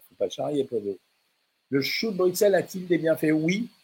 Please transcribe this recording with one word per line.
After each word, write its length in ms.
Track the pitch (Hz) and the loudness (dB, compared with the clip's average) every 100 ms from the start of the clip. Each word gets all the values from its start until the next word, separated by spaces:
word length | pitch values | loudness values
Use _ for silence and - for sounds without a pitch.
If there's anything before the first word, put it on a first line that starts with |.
| _ | _
faut 60 | - | -6
pas 120 | 95 | -4
charrier, 340 | - 135 143 | -4 -4 -4
Prévost. 360 | 135 117 101 92 _ _ _ _ _ _ - | -2 -4 -6 -8 _ _ _ _ _ _ -2
Le 100 | 135 | -2
chou 300 | 135 - 226 | -2 -4 -4
de 60 | 180 | 0
Bruxelles 380 | 185 180 208 180 | 0 4 4 4
a-t-il 320 | - 185 180 | 0 -8 -2
des 100 | 165 | 0
bienfaits ? 360 | 160 156 156 | 2 2 2
Oui, 360 | 156 165 202 240 _ | 2 2 0 -4 _